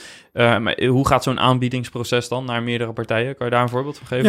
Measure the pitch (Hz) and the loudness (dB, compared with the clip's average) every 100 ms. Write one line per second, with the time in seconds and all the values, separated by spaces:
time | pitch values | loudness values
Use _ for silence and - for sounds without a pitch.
0 | - - - - 120 110 110 - 123 127 | -18 -20 -8 0 2 4 0 0 2 4
1 | 135 131 131 127 123 127 123 127 120 120 | 4 2 2 2 2 2 0 -2 -6 -8
2 | 117 123 120 123 131 117 117 120 117 113 | -2 -2 0 -4 -4 -4 -2 -2 -4 -6
3 | 113 113 123 139 123 120 123 123 139 147 | -2 -2 -2 -4 -2 0 2 0 -4 -8
4 | - 123 | -4 2